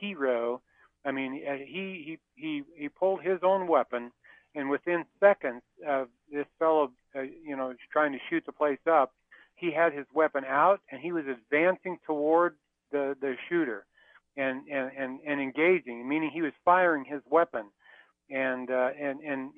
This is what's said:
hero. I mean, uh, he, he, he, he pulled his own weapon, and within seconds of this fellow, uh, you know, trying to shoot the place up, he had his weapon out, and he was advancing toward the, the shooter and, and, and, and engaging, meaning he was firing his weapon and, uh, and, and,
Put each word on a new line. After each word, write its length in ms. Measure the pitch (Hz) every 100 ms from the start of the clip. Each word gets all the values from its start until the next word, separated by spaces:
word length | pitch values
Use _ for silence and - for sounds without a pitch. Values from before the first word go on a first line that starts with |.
hero. 600 | 202 175 135 120 117 123 _ _ _ _
I 80 | 143
mean, 300 | 135 131 139 151
uh, 60 |
he, 640 | 139 135 165 190 185 147 160 _ -
he, 60 |
he, 200 | 156 147 139 160
he 120 | 147
pulled 340 | - 190 190
his 180 | 160 185
own 240 | 180 196 180
weapon, 460 | 151 117 120 120 _ _ - _
and 140 | 151 139
within 360 | 143 175 170 160 -
seconds 440 | 202 196 139 120 _ - 160
of 220 | 139 123 _ -
this 140 | 147 139 -
fellow, 340 | 160 156 139 127 _ 139
uh, 60 |
you 340 | 135 - 156 135
know, 180 | 131 135 -
trying 200 | 151 151
to 60 | 131 -
shoot 160 | 165 -
the 60 |
place 260 | - 151 135 -
up, 220 | 151 131 _ _ - _
he 180 | - 175
had 200 | 151 170
his 140 | 143 131
weapon 300 | 143 156 139
out, 360 | 131 139 170 196 -
and 100 | 131
he 120 | 160
was 120 | 170 139
advancing 720 | 123 - 147 175 185 185 175 -
toward 500 | 151 151 165 175 156 _ _ -
the, 240 | 143 139 135
the 140 | 139 123 -
shooter 360 | 175 143 104 - _ _ - _ 139
and, 260 | 135 131 147
and, 220 | 143 131 131
and, 240 | 131 131 147
and 140 | 143
engaging, 680 | 135 135 165 185 127 117 123
meaning 220 | 156 156
he 100 | 156
was 100 | 156 -
firing 400 | - 180 175 151
his 160 | 131 143 -
weapon 380 | 151 170 123 104 _ _ - _ _ -
and, 400 | 135 131 127 123
uh, 200 | 127 127 143
and, 220 | 143 135
and, 300 | 151 135 135